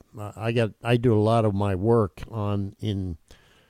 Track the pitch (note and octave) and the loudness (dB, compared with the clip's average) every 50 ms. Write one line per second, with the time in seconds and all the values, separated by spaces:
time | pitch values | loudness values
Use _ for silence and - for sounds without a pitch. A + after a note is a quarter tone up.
0 | - _ - A2+ G#2 G2+ - - G#2+ A#2 A#2 A#2+ A#2 G#2 G2 _ - A#2 A#2+ A#2+ | -18 _ -16 -14 -14 -14 -12 -8 -6 -4 0 0 0 -2 -4 _ -2 0 0 2
1 | A#2 B2+ A2 G#2+ G#2 A2 A2+ A#2 A2 A2 G2+ G2 G#2 G2+ G2 F2+ F#2 A2+ A#2 A#2 | 4 4 4 4 4 4 4 4 2 2 0 0 0 -2 -2 0 2 2 4 4
2 | G#2+ F2+ - - - - A2 A2+ G#2 G#2 G#2 G2+ G2+ G2 G#2+ - - G#2+ G#2 G2 | 2 0 -2 -8 -16 -12 -8 -6 -4 -4 -4 -4 -4 -6 -10 -8 -6 -6 -4 -4
3 | F#2+ F#2 F2 - _ - - - _ _ _ _ _ _ | -4 -6 -8 -10 _ -20 -20 -20 _ _ _ _ _ _